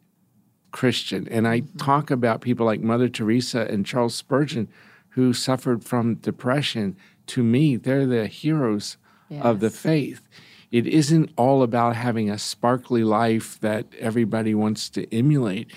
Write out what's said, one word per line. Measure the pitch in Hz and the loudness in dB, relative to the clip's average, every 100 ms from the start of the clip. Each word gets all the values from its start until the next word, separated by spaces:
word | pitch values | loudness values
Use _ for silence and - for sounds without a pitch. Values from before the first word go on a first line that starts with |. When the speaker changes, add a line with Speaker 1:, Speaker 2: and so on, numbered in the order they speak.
| _ _ _ _ _ _ _ | _ _ _ _ _ _ _
Speaker 1:
Christian. | - 127 113 - 92 - | -2 0 0 -4 -6 -4
And | 113 113 | 0 2
I | 117 | 0
Speaker 2:
Mm-hmm. | - - | -4 -6
Speaker 1:
talk | 135 143 147 | 0 0 2
about | 131 117 113 | 0 0 0
people | - 123 113 | -2 0 0
like | 107 | 0
Mother | 113 117 123 | 0 0 0
Teresa | 123 110 120 123 127 110 | 0 0 0 0 -4 -2
and | 104 98 | -2 -2
Charles | 131 117 117 | -2 -2 -4
Spurgeon, | - 131 147 127 104 - - - _ | -2 0 0 -2 -6 -10 -20 -20 _
who | - 127 | 0 2
suffered | 120 - 131 135 117 | 2 -2 -2 0 -2
from | - 123 117 110 | -2 -2 0 -2
depression. | - - 123 143 135 117 101 87 - _ - | -4 -4 -2 0 -2 -4 -4 -6 -16 _ -8
To | - | -2
me, | 120 120 156 117 | 2 4 2 2
they're | - 139 135 | 0 0 2
the | 120 101 | 0 -2
heroes | - 151 156 127 104 - - _ _ _ 147 | -4 -2 0 0 -2 -4 -14 _ _ _ -2
of | 120 107 | 0 2
the | 107 | 0
Speaker 2:
Yes. | - | -2
Speaker 1:
faith. | 151 160 - - _ - - - _ | 0 0 0 -8 _ -20 -20 -20 _
It | 120 120 | -2 2
isn't | 160 139 160 156 - | 2 4 4 2 2
all | 120 135 | 4 4
about | 123 120 117 113 | 4 2 0 0
having | 123 113 107 | -2 -2 -2
a | 104 | -4
sparkly | - - 120 127 - 120 | -8 -2 0 0 0 0
life | 113 107 117 113 110 - | 2 2 2 0 -2 -6
that | 110 107 - - | -4 -4 -6 -8
everybody | 120 113 110 110 110 107 | -4 0 0 0 0 0
wants | 107 110 - | 0 -2 -6
to | - - | -8 -4
emulate. | 113 135 147 117 92 - | 0 2 2 0 -4 -8